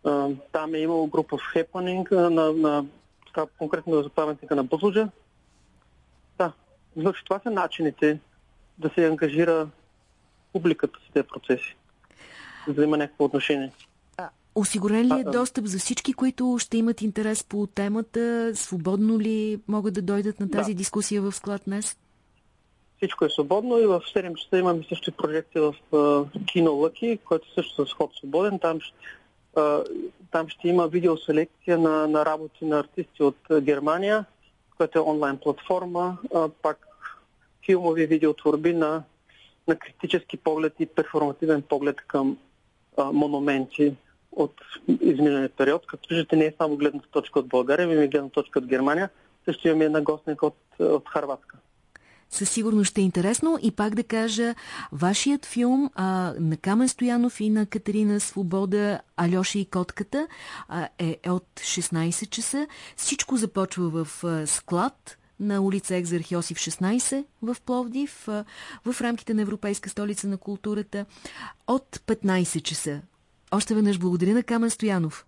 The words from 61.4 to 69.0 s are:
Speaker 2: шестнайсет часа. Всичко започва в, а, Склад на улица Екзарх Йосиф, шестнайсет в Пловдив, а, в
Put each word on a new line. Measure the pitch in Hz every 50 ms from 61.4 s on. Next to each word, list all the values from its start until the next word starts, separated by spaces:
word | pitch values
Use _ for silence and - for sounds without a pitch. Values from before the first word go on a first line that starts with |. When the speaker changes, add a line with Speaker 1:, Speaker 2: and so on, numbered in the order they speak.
| - _ _ - -
Speaker 2:
шестнайсет | - - 185 170 - 170 165 165 170 170 - 214 -
часа. | - - 226 - - 277 302 302 - - - - -
Всичко | - - - 285 - - - 269
започва | 240 214 - _ 196 190 190 - 180 180 170 156 165 160
в, | 151 - - -
а, | 175 165 160 151
Склад | 151 - - - - 175 170 202 269 - _ _ - - _ _ _ _ _
на | 202 208 202 196
улица | 196 196 196 202 - - 185
Екзарх | 180 180 170 175 175 170 -
Йосиф, | 180 175 170 - 165
шестнайсет | - - - - - 185 185 220 247 - - - 277 285 _ _ _
в | - 226 247 - _
Пловдив, | - 247 247 254 240 233 269 285 285 - - -
а, | 226 214 208 214 - - - - - - - _
в | 233 247 -